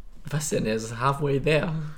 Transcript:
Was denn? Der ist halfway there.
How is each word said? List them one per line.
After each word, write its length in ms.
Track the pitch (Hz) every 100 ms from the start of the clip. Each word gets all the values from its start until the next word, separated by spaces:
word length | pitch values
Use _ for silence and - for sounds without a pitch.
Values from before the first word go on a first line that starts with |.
| - - -
Was 200 | 147 -
denn? 140 | -
Der 120 | 113 110
ist 220 | 110 117
halfway 400 | 127 139 147 139
there. 340 | 131 147 147 156 151